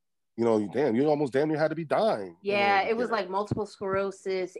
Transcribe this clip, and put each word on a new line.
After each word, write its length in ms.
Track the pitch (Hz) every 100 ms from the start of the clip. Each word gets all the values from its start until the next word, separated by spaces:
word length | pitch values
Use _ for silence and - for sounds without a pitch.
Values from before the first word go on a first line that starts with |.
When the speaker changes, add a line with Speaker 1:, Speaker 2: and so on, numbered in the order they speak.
| _ _ _ -
Speaker 1:
You 60 |
know, 140 | 117 110
you 120 | 104
damn, 260 | 113 143 113
you 100 | 147
almost 240 | 147 147
damn 160 | 131 156
near 100 | 151
had 120 | 156
to 60 | 156
be 100 | 156
dying 420 | 135 214 135 95
in 80 | 85
Speaker 2:
Yeah, 320 | 196 202 202
Speaker 1:
order 100 | 196
to 60 | 196
Speaker 2:
it 80 | 226
was 100 | 240
Speaker 1:
get 60 |
it. 20 | 220
Speaker 2:
like 140 | 180
multiple 360 | 190 208 - 208
sclerosis, 920 | - 196 190 196 190 196 190 180 -